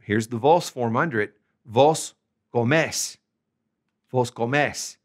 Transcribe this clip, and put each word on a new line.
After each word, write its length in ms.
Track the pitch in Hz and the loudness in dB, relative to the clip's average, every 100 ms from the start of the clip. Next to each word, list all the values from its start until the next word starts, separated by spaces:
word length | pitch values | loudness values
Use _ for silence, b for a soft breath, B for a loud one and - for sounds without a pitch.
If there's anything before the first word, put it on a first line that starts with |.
Here's 240 | - 107 113 | 0 -2 -2
the 100 | 120 | 0
vos 320 | 131 175 170 | 4 4 2
form 260 | - 120 | -4 -2
under 260 | 113 165 117 | 0 -2 -2
it. 160 | 104 _ _ _ | -4 _ _ _
Vos 500 | - 110 143 156 - _ _ _ _ | -4 4 4 4 -4 _ _ _ _
comés. 640 | 120 117 156 139 - - - _ _ _ _ _ _ _ _ _ | -2 2 2 0 -4 -8 -10 _ _ _ _ _ _ _ _ _
Vos 200 | 127 120 | -2 -2
comés. 680 | - 117 143 135 104 - - | -4 -2 0 -2 -4 -12 -16